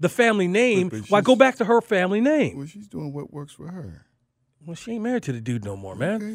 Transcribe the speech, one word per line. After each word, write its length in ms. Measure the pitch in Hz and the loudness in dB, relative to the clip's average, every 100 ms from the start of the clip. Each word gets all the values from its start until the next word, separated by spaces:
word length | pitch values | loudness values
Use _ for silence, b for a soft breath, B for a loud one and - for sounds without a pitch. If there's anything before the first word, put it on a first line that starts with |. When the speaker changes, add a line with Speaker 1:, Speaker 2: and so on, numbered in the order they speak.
Speaker 1:
the 80 | 165 | -2
family 400 | - 233 214 175 | 2 2 2 2
name. 400 | 202 247 196 180 | 2 2 2 0
Speaker 2:
But, 140 | 107 | -4
but 80 | 101 | 2
Speaker 1:
Why 100 | 202 | 4
go 140 | 220 | 6
Speaker 2:
she's 40 | 240 | 6
Speaker 1:
back 180 | 262 - | 6 4
to 80 | 214 | 2
her 140 | 233 | 2
family 400 | - 196 185 208 | 2 0 2 2
name? 360 | 269 311 147 139 | 2 2 0 -4
Speaker 2:
Well, 100 | 147 | -12
she's 220 | 208 202 | -16 -14
doing 240 | 160 151 | -10 -8
what 200 | 143 143 | -8 -12
works 200 | 147 147 | -12 -14
for 160 | - 156 | -16 -16
her. 380 | 185 101 78 _ _ _ _ _ _ 156 | -14 -14 -16 _ _ _ _ _ _ -16
Speaker 1:
Well, 80 | |
she 180 | 165 233 | -14 -8
ain't 120 | 226 | -6
married 180 | 233 247 | -2 -4
to 80 | - | -4
the 80 | 120 | -6
dude 240 | 113 120 | -4 -4
no 120 | 101 98 | -6 -10
more, 180 | 95 | -10
man. 220 | 95 160 220 | -4 -4 -4
Speaker 2:
Okay, 160 | 208 | -6